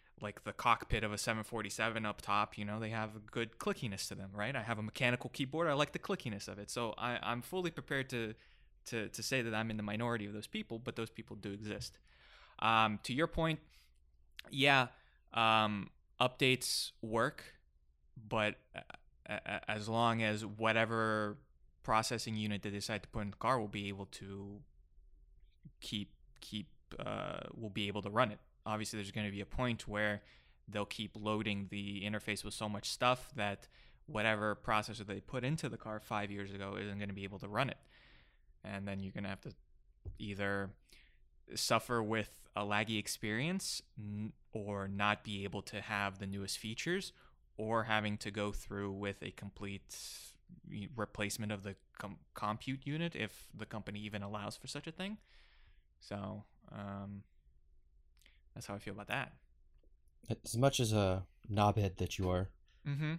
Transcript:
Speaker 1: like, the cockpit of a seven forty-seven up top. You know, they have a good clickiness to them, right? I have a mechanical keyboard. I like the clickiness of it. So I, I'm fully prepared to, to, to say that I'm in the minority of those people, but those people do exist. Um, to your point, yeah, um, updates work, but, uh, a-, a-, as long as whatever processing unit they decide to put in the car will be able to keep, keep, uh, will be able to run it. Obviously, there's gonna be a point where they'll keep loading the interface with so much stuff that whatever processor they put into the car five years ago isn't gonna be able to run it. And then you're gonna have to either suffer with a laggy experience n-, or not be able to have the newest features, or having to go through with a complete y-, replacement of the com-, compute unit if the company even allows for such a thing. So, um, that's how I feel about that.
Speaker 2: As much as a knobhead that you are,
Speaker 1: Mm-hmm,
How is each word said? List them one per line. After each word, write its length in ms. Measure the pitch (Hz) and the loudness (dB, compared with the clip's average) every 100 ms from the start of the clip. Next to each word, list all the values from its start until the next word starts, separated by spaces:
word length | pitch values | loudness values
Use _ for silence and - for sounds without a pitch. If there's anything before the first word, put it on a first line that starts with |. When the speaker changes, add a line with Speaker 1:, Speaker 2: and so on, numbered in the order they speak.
| - - | -20 -8
Speaker 1:
like, 220 | 104 - | -8 -6
the 100 | - | -8
cockpit 500 | - 123 113 - 117 | 0 6 6 4 0
of 80 | 107 | 0
a 60 | 104 | -2
seven 260 | - 110 | 0 0
forty-seven 640 | 107 117 101 - 113 113 107 | -2 -4 -4 0 0 0 -2
up 160 | 101 | -4
top. 360 | - 101 107 - | 0 2 2 -2
You 80 | 104 | -4
know, 140 | 107 | -2
they 100 | 113 | -2
have 260 | 110 110 107 | -2 -4 -6
a 40 | |
good 380 | 104 - 113 - | -8 -4 -4 -2
clickiness 500 | - 196 123 95 - | -2 0 -2 -2 -6
to 60 | 98 | -6
them, 160 | 98 | -8
right? 220 | 101 107 139 | -2 -2 0
I 60 | |
have 160 | 110 110 | 0 -2
a 60 | |
mechanical 460 | 107 - 127 123 123 | -2 2 4 4 0
keyboard. 360 | - 131 156 170 | -4 -2 2 4
I 60 | |
like 200 | 139 147 | 4 4
the 60 | - | 0
clickiness 480 | - 185 - 101 - | -2 -2 -2 -6 -6
of 120 | 98 | -8
it. 100 | 101 | -6
So 240 | - 117 - | -2 -2 -2
I, 220 | 120 120 | -2 -2
I'm 200 | 95 120 | 0 -2
fully 300 | 123 185 175 | -2 -2 -2
prepared 380 | 160 139 139 131 | -4 -4 -2 0
to, 220 | 127 113 110 - - - - - | 0 -2 -4 -14 -20 -20 -20 -6
to, 240 | 117 101 | -4 -4
to 140 | - | -4
say 180 | 110 131 | 0 0
that 120 | 117 | 2
I'm 180 | 110 113 | 0 0
in 60 | 110 | 0
the 60 | |
minority 420 | 104 107 120 117 101 | -2 0 0 0 -2
of 80 | |
those 140 | 104 104 | -6 -6
people, 320 | 214 214 117 | -8 -6 -8
but 160 | 127 - | -6 -4
those 140 | 113 | -6
people 260 | - 110 110 | -6 -12 -8
do 160 | 104 | -6
exist. 480 | 101 107 101 - - - - - - - - | -6 -4 -6 -8 -12 -20 -20 -20 -20 -16 0
Um, 400 | 110 110 110 104 | 4 6 6 4
to 100 | - | -2
your 140 | 123 165 | 0 2
point, 320 | - 160 156 - - - - - _ - - - | 2 2 0 -4 -20 -20 -20 -20 _ -20 -18 -4
yeah, 380 | 139 139 139 123 - - - - | 6 10 10 8 2 -20 -20 -4
um, 560 | 113 113 110 107 104 95 - _ - | 4 8 8 6 2 -4 -12 _ 2
updates 720 | 127 - 131 127 - - - - | 2 4 4 4 2 0 -2 -6
work, 420 | 113 110 127 - - - _ _ _ _ _ - 107 | -2 2 2 0 -14 -18 _ _ _ _ _ -16 -2
but, 260 | 113 107 - _ - | 2 2 2 _ -14
uh, 60 | - - - - - | -14 -16 -20 -18 -8
a-, 160 | 107 - | -6 -4
a-, 260 | 104 - | -4 -2
as 180 | 107 104 | -4 0
long 320 | 113 117 113 | 4 4 6
as 240 | 110 104 107 | 2 2 -2
whatever 920 | 107 110 110 113 113 110 107 104 104 - - - - | 0 4 6 4 4 2 2 0 -4 -12 -20 -20 -10
processing 540 | - 110 110 117 - 110 | 2 2 4 0 -2 -2
unit 260 | 107 104 | 0 0
they 80 | 104 | -2
decide 340 | 101 101 107 | -4 -2 -4
to 60 | - | -4
put 120 | 117 | -4
in 80 | 104 | -4
the 60 | 95 | -2
car 220 | 120 127 | 2 2
will 80 | 107 | 2
be 220 | 104 101 | -2 -4
able 160 | 98 98 | -4 -6
to 540 | - 98 98 101 101 - - - - - - - - - - - - | -10 -10 -8 -8 -10 -14 -20 -20 -20 -20 -20 -20 -20 -20 -20 -20 -14
keep, 300 | - 110 98 - - - | -6 -4 -6 -10 -20 -20
keep, 280 | - 107 - - - - | -10 -8 -8 -14 -16 -8
uh, 400 | - 104 95 90 - | -4 -4 -4 -6 -8
will 180 | - 110 | -8 -6
be 160 | 98 101 | -2 -2
able 140 | 101 | -2
to 80 | 101 | 0
run 220 | 107 120 | 4 4
it. 80 | 107 - _ - | 2 -14 _ -2
Obviously, 320 | 107 107 110 | -2 -2 -4
there's 140 | 98 | -4
gonna 200 | 104 104 | -2 -2
be 100 | 98 | -2
a 40 | 98 | -4
point 420 | - 123 113 - | 0 0 0 -2
where 340 | 104 104 104 - - - - - | 2 2 0 -4 -20 -20 -20 -6
they'll 160 | 104 104 | -2 -2
keep 320 | - 104 - | -2 -6 -2
loading 480 | 107 107 110 101 95 | 0 2 2 0 -2
the 340 | 101 101 101 | -4 -4 -4
interface 420 | 101 107 - 104 107 | -2 -4 -2 -4 -4
with 80 | |
so 160 | - 107 | -4 -4
much 200 | 104 - | -2 -4
stuff 420 | - 123 127 - - | 2 4 4 0 -2
that 320 | 104 98 - - - - - | -2 -2 -8 -20 -20 -20 -6
whatever 500 | 139 107 107 107 101 | 2 4 4 2 0
processor 500 | - 110 107 110 104 | 2 2 2 -4 -6
they 140 | 98 | -6
put 240 | - 131 | -4 -2
into 240 | 123 160 143 | 0 0 -2
the 100 | 113 | -6
car 220 | 117 107 | -8 -8
five 300 | - 107 104 | -4 -2 -2
years 240 | 101 98 | -4 -6
ago 240 | 98 98 101 | -6 -6 -4
isn't 200 | 101 101 | -4 -4
gonna 140 | 101 | -4
be 100 | 98 | -4
able 160 | 98 98 | -6 -6
to 80 | 101 | -4
run 220 | 104 135 | 0 0
it. 80 | - - - - - - _ _ - | -2 -12 -20 -20 -20 -20 _ _ -14
And 240 | 98 101 101 | -8 -6 -4
then 140 | 98 | -4
you're 100 | 98 | -4
gonna 160 | 98 98 | -6 -6
have 140 | 95 | -6
to 120 | - - - - _ - - - | -10 -14 -20 -20 _ -16 -12 -8
either 500 | 107 98 101 98 98 - - - - - - - - - | -6 -2 0 0 -2 -6 -20 -20 -20 -20 -20 -20 -10 -2
suffer 460 | - 117 - 120 | 4 4 4 0
with 280 | 107 110 101 - - - | 2 2 0 -6 -8 -4
a 60 | |
laggy 360 | 101 104 107 110 | 0 2 2 0
experience 840 | 104 - 110 107 147 190 - - - - | 0 -4 -2 0 0 -2 -2 -6 -8 -12
n-, 320 | 104 104 107 - - | -6 -4 -6 -8 -10
or 340 | 113 104 101 98 | -8 -4 -2 -2
not 380 | 98 104 104 - | 2 4 2 0
be 180 | 101 | -4
able 200 | 98 98 | -2 -4
to 180 | 92 107 | -6 -6
have 380 | 98 104 101 95 | -2 2 2 0
the 80 | 98 | -6
newest 300 | 98 98 - | -4 -4 -4
features, 520 | 110 110 - 185 190 - - - _ - | -4 -4 -2 -2 -4 -12 -20 -20 _ -6
or 260 | 110 113 | 0 2
having 340 | 110 107 107 104 | 4 4 2 0
to 120 | 107 | -2
go 220 | 104 104 | -2 0
through 380 | 101 - 101 101 | -2 -4 -2 -2
with 300 | 98 101 98 | 0 -2 -2
a 100 | 95 | -6
complete 640 | - 101 - 101 101 - - - - - - - 85 - | -8 -10 -8 -8 -8 -10 -12 -10 -12 -14 -18 -20 -18 -10
y-, 160 | - 101 120 | -8 -6 -4
replacement 560 | 104 - 104 - 107 | -4 -2 -2 -2 -2
of 120 | 104 | -2
the 120 | 98 98 _ - | -4 -10 _ -12
com-, 220 | 101 101 - - | -10 -10 -14 -6
compute 500 | 104 107 - 135 160 | -2 -2 -2 -4 -2
unit 300 | 156 170 - | -2 -2 -2
if 320 | 208 - - | -4 -6 -16
the 120 | 160 110 | -12 -8
company 340 | 113 101 104 | -8 -6 -6
even 240 | 104 104 | -6 -6
allows 320 | 101 104 104 - | -4 -4 -6 -8
for 120 | 139 | -10
such 200 | 143 165 | -10 -8
a 40 | |
thing. 260 | 160 190 214 - - - - - - - _ | -8 -8 -8 -14 -20 -20 -20 -20 -20 -20 _
So, 460 | - 101 101 101 101 - - | -8 -6 -4 -6 -10 -20 -16
um, 520 | 107 101 98 101 101 - - - - - - - - - - - - - | -10 -8 -6 -6 -10 -12 -20 -20 -20 -20 -20 -20 -20 -20 -20 -20 -20 -18
that's 140 | - - | -12 -8
how 80 | 104 | -8
I 40 | |
feel 140 | 107 | -6
about 140 | 101 104 | -8 -2
that. 260 | 127 127 - - _ - - - - - _ - 127 - | -2 -2 -10 -20 _ -20 -20 -20 -20 -20 _ -4 -4 -2
Speaker 2:
As 100 | 117 | 4
much 240 | 135 - | 6 6
as 140 | 117 | 6
a 320 | 107 98 92 95 - - | 6 6 4 -2 -12 -2
knobhead 460 | 104 104 101 101 90 | 6 8 8 4 2
that 200 | 90 - | -2 2
you 120 | 92 | 4
are, 200 | 90 92 - - _ 147 | 4 2 -4 -20 _ -4
Speaker 1:
Mm-hmm, 260 | 143 151 | -2 0